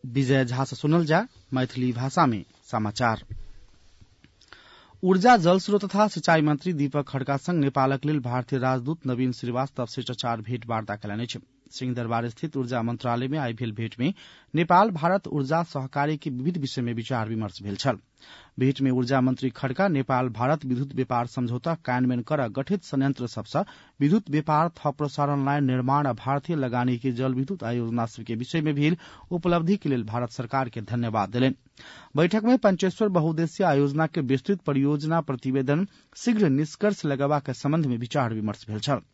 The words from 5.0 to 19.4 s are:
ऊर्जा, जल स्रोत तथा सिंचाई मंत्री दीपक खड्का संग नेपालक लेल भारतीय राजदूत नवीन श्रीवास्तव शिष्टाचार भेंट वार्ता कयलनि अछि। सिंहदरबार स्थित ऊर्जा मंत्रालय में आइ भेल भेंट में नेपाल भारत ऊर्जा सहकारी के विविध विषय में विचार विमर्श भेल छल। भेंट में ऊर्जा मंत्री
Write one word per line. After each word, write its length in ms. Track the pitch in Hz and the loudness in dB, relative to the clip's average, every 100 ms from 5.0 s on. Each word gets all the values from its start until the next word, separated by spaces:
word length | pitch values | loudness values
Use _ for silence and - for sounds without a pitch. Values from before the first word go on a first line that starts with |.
ऊर्जा, 320 | 185 190 226 240 | 2 6 8 8
जल 220 | 170 190 | 8 4
स्रोत 260 | - 202 196 | 4 0 0
तथा 220 | 196 214 | 2 2
सिंचाई 340 | - 165 160 | 2 2 4
मंत्री 320 | 151 147 180 | 4 2 0
दीपक 340 | 160 143 147 135 | -2 0 0 -2
खड्का 280 | 135 131 139 | -4 -2 -4
संग 260 | - 175 | 0 0
नेपालक 420 | 139 139 131 135 147 | 2 2 2 2 0
लेल 140 | 156 | -2
भारतीय 400 | 120 123 123 135 | -2 -4 -2 -2
राजदूत 460 | 127 131 123 165 135 | 0 0 -2 -6 -4
नवीन 240 | 123 127 | -2 -2
श्रीवास्तव 540 | 123 120 123 135 - 120 - | -2 -4 -4 -4 -6 -8 -6
शिष्टाचार 460 | 117 123 123 113 | -8 -6 -4 -4
भेंट 240 | 110 123 117 | -6 -8 -4
वार्ता 280 | 113 107 104 | -6 -4 -8
कयलनि 280 | 107 104 | -6 -6
अछि। 160 | 117 101 - _ _ | -8 -10 -16 _ _
सिंहदरबार 560 | - 127 123 117 117 117 | -8 -6 -4 -2 -2 -4
स्थित 280 | - 160 135 | -6 -8 -6
ऊर्जा 240 | 123 123 | -4 -2
मंत्रालय 460 | 117 120 123 120 131 | -2 -4 -2 -2 -2
में 100 | 151 | -4
आइ 140 | 127 | -4
भेल 180 | 113 117 | -4 -6
भेंट 220 | 107 113 - | -6 -8 -2
में 160 | 135 202 - - _ | -4 -4 -14 -20 _
नेपाल 360 | 156 170 180 220 | -2 4 4 4
भारत 360 | 165 165 196 - | 2 0 0 -2
ऊर्जा 340 | 147 135 160 | -4 0 -2
सहकारी 540 | 170 143 131 143 147 151 | -2 -6 -6 -2 -2 -2
के 120 | 160 | -6
विविध 280 | 123 139 175 | -4 -2 -2
विषय 240 | 135 - | -4 -4
में 120 | 120 | -4
विचार 360 | 117 113 127 110 | -4 -4 -4 -2
विमर्श 320 | 110 104 - | -4 -4 -8
भेल 120 | 98 98 | -8 -2
छल। 220 | 139 104 _ _ - - - - | -2 -2 _ _ -20 -20 -18 0
भेंट 200 | 127 135 | 0 2
में 80 | 135 | 2
ऊर्जा 280 | 127 120 135 | 2 2 4
मंत्री 280 | 127 127 | 2 2